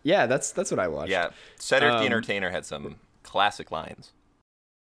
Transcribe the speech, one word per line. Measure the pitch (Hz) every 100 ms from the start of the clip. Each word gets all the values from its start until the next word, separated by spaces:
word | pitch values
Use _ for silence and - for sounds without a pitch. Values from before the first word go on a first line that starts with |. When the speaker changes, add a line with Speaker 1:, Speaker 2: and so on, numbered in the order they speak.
Speaker 1:
Yeah, | 139 175 123
that's, | 139 -
that's | - 190
what | 147
I | 90
watched. | 71 80
Speaker 2:
Yeah, | 95 85 - - -
Cedric | - 135 139
the | 120
Speaker 1:
Um, |
Speaker 2:
Entertainer | 113 117 110 101 92
had | 87 73
some | 73 71 - _ _
classic | - 95 101 - -
lines. | 80 78 - - _ _ _ _ _ _ _